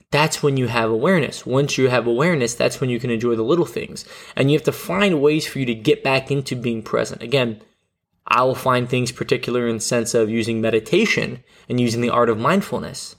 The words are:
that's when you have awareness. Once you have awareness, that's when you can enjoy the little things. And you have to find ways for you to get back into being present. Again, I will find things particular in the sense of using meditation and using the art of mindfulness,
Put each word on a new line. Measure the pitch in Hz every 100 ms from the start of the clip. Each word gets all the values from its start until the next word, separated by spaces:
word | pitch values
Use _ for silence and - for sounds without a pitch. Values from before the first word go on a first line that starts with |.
| _
that's | 139 156 -
when | 147 135
you | 123
have | 117 113
awareness. | 113 143 185 135 - -
Once | 127 143 -
you | 127
have | 123 117
awareness, | 117 165 165 120 -
that's | 123 -
when | 131
you | 120
can | 127
enjoy | 117 120 113
the |
little | 113 170 165
things. | - - - - - - -
And | 135
you | 151
have | -
to |
find | - - 180 202 165
ways | 143 156 151
for | 135
you | 127
to | 113
get | 110 143
back | 135 131 -
into | 143 135 123
being | 117 113
present. | 107 117 110 -
Again, | 117 135 120 107 - _ _ _ _ _ -
I | 113
will | 127 127
find | - 123 120
things | 127 123
particular | - 120 123 - 123 120
in | 113
the |
sense | - 120 113
of | 120 110
using | 113 110 113
meditation | 110 110 107 170 208 - 110 127 _ _ _
and | 123
using | 120 113
the | 120
art | - 117
of | 110
mindfulness, | 123 190 - 107 82 - -